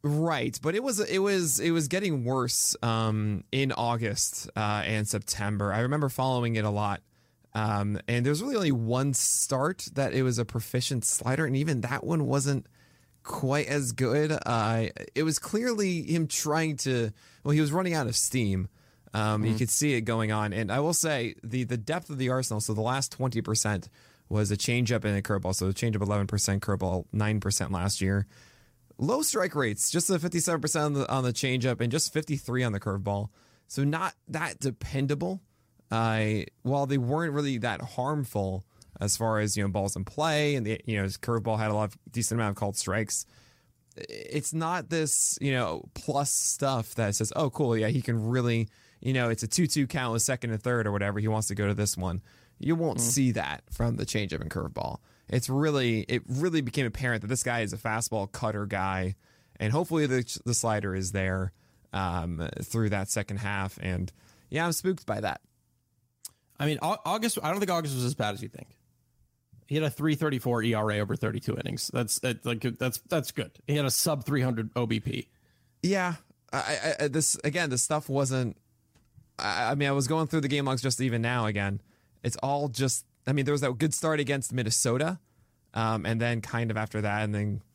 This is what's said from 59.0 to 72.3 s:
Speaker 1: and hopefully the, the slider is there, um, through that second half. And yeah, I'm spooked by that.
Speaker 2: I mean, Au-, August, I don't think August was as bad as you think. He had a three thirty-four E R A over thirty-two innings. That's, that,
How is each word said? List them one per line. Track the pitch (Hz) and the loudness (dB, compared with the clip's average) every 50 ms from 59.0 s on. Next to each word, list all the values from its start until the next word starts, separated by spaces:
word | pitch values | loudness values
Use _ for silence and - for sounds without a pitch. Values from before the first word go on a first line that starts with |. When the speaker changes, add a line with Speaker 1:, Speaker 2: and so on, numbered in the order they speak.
| 92 92 98 _ _ _ _ _ _ _ _ - | -2 -2 -4 _ _ _ _ _ _ _ _ -4
Speaker 1:
and | - 107 120 | -2 0 2
hopefully | 151 175 - 160 160 151 | 2 0 2 2 2 2
the, | 139 131 127 120 - - - - | 2 2 0 0 -2 -8 -6 -2
the | 120 117 | -2 0
slider | - - 113 110 104 101 101 92 | 0 2 0 0 0 0 -2 -2
is | 95 95 92 98 | -2 -2 -2 -2
there, | 98 95 95 92 95 92 95 - _ _ _ _ _ _ _ | 0 0 0 0 0 -2 -4 -6 _ _ _ _ _ _ _
um, | - 98 95 92 85 90 82 87 85 78 82 - - - | -4 -2 -2 0 0 -2 -2 -2 -4 -4 -4 -6 -6 -8
through | - - - 117 110 107 | -10 -4 -2 0 0 2
that | 104 98 95 - | 0 0 -2 -2
second | - 113 101 - 101 | -4 -4 -4 -4 -6
half. | 101 104 98 101 98 95 95 - - | -6 -4 -4 -2 -2 -4 -4 -6 -6
And | - 92 92 90 92 95 - _ - - - - _ _ | -6 -4 -2 -2 -4 -6 -8 _ -20 -20 -20 -20 _ _
yeah, | - 151 165 | -4 -2 0
I'm | 170 160 | 0 -2
spooked | - - 185 190 - - | 0 0 -2 -2 -2 -4
by | - 214 - | -6 -4 -2
that. | 107 95 73 - _ _ _ _ _ _ _ _ _ _ _ _ _ _ _ _ _ - _ _ _ _ _ - | -2 -4 -4 -6 _ _ _ _ _ _ _ _ _ _ _ _ _ _ _ _ _ -20 _ _ _ _ _ -2
Speaker 2:
I | 143 | 0
mean, | 151 151 135 - | 0 0 0 0
Au-, | 127 127 - - | -2 -2 -2 -2
August, | 151 190 226 220 233 - - | -2 -2 0 0 -2 -2 0
I | - 156 | -2 -2
don't | 175 202 | 0 0
think | 202 180 | 0 0
August | 180 170 160 147 135 | 0 0 0 -2 -2
was | 127 123 | 0 0
as | 120 - | -2 0
bad | - 113 104 101 | 0 0 -2 -2
as | 98 - | -4 -8
you | 107 | -12
think. | - - - - - _ _ _ _ _ _ _ _ _ _ _ _ _ _ _ - - _ | -12 -16 -20 -20 -20 _ _ _ _ _ _ _ _ _ _ _ _ _ _ _ -20 -20 _
He | - 143 | -4 -2
had | 151 156 | 0 0
a | 147 | 0
three | - - 143 160 151 | -2 0 0 0 2
thirty-four | 143 160 151 139 123 - 123 120 117 110 | 2 0 0 -2 0 0 0 0 2 2
E | 120 113 | 2 2
R | 107 107 107 | 2 2 2
A | 104 104 | 2 0
over | 104 98 - | 0 0 -2
thirty-two | - - 110 - - - - - | -2 -2 -2 -2 -2 -4 -4 -4
innings. | - - - - - - - | -2 -4 -4 -4 -4 -6 -4
That's, | - 123 120 101 - - | -2 -2 -2 -2 -2 -2
that, | - 127 | -2 -2